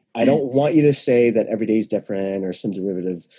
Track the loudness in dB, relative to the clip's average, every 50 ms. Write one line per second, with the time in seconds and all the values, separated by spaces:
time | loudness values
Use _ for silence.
0 | _ _ -4 0 2 2 2 2 0 0 0 0 2 2 4 4 4 4 2 2
1 | 0 2 4 4 4 4 2 0 0 0 -2 -2 0 0 0 0 0 -2 -4 -6
2 | -4 -6 -6 -4 -4 -4 -4 -4 -4 -6 -6 -6 -6 -6 -6 -4 -4 -4 -4 -4
3 | -4 -6 -6 -8 -10 _ _